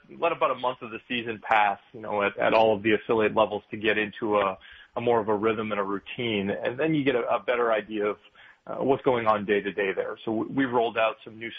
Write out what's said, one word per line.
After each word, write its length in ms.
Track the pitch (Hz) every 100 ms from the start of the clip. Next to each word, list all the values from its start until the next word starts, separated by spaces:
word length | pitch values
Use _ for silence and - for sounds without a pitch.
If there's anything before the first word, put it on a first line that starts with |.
| - 135
let 100 | 170
about 220 | 160 156
a 20 |
month 260 | 123 123 127
of 120 | 120
the 80 | 110 -
season 320 | 123 117 107
pass, 380 | - 113 104 98 _
you 80 | 117
know, 220 | 107 104
at, 160 | 101 -
at 160 | 117
all 220 | 113 110 104
of 80 |
the 80 | 107
affiliate 420 | 104 - 117 107
levels 300 | 107 104 101 -
to 40 | 110
get 220 | 107 104
into 380 | 104 - 113 104
a, 200 | 98 95 - - -
a 60 | -
more 180 | 120 117
of 100 | 104
a 60 |
rhythm 380 | 104 110 110 107
and 80 | 104
a 20 |
routine, 680 | 98 98 - - 120 104 98
and 280 | - 117 123
then 160 | 160
you 80 | 156
get 140 | 135 120
a, 120 | 120
a 140 | 120
better 300 | 101 120 117
idea 340 | 110 104 107 104
of, 100 | 101 - _ - - -
uh, 80 | -
what's 260 | 131 135
going 240 | 139 120 110
on 180 | 107
day 160 | 101 101
to 120 | 98
day 200 | 95 98
there. 240 | 92 120 110
So 60 | -
w-, 200 | 110 -
we've 160 | 131 135
rolled 260 | 120 117 113
out 200 | 110 110
some 120 | - 110
new 140 | 117